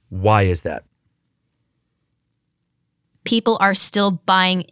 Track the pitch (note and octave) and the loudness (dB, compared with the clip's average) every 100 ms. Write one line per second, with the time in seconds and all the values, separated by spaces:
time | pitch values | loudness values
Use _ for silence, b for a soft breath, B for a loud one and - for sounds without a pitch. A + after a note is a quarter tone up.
0 | - F#2+ G#2 G#2+ F#2+ E2+ E2 C2+ - _ | -14 -2 2 2 2 -2 -6 -10 -14 _
1 | _ _ _ _ _ _ _ _ _ _ | _ _ _ _ _ _ _ _ _ _
2 | _ _ _ _ _ _ _ _ _ _ | _ _ _ _ _ _ _ _ _ _
3 | _ _ - A#3 A3+ A3 G3 F#3+ - G#3 | _ _ -4 -2 0 2 0 0 -4 -2
4 | G3+ F3 - F#3 F#3 F#3 - | -2 -2 0 2 2 -2 -4